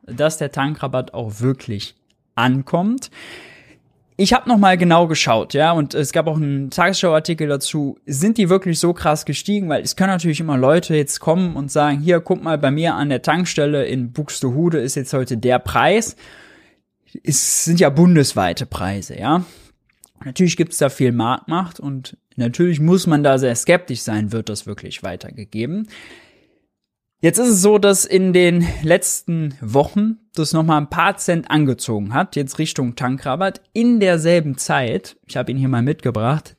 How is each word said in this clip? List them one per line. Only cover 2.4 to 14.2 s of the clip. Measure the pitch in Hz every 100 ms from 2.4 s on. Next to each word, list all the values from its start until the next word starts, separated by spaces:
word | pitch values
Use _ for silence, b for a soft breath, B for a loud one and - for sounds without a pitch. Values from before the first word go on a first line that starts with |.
| 123 131 131 175 208 262 - B B B B B B B _ _ _ -
Ich | 196
hab | 254 -
noch | 220
mal | 190 185
genau | 175 170 170
geschaut, | 151 143 113 -
ja, | 143 156
und | 170 139
es | - 143
gab | 165 160
auch | 156
einen | 143 139 135
Tagesschau-Artikel | - 175 190 180 156 156 160 147
dazu. | 139 - 156 139 - -
Sind | 139 202 226
die | 175
wirklich | 190 185 160
so | 170
krass | 175 160 151
gestiegen? | - 143 - 208 175
Weil | 135
es | - -
können | 190
natürlich | 180 165 147
immer | 165 131
Leute | 131 170 175
jetzt | 156 143 -
kommen | - 170 180 143
und | 139
sagen, | 151 147 143
"Hier, | 160 170
guck | - 185
mal, | 160 151
bei | 139
mir | 147 135
an | 98 143
der | 127
Tankstelle | - 165 170 - 147 147 -
in | 131 120
Buxtehude | 123